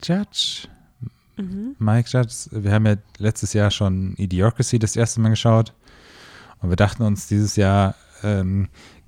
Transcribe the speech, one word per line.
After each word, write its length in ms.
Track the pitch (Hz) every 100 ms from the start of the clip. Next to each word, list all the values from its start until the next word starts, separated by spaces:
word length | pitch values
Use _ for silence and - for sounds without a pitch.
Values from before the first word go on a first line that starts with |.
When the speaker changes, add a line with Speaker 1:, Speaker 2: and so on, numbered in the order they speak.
Speaker 1:
Judge? 680 | - 180 208 - - - - - _ - 120 _ _ -
Speaker 2:
Mhm. 400 | 185 196 240 277
Speaker 1:
Mike 300 | 107 113 117
Judge, 380 | 127 117 - -
wir 220 | 113 101
haben 140 | 107 107
ja 100 | 101 - -
letztes 340 | 104 - 101
Jahr 180 | 107 104
schon 440 | - 98 92 95 -
Idiocracy 600 | 95 90 107 - 123 120
das 180 | 110 -
erste 240 | 117 113
Mal 100 | 110
geschaut 420 | 110 117 113 113 - _ - - - - - - -
und 80 | 90
wir 60 | 87
dachten 260 | 101 -
uns, 240 | 110 101 -
dieses 300 | 104 104 -
Jahr, 380 | 95 101 98 - _ -
ähm, 460 | 104 98 92 98 95 - - -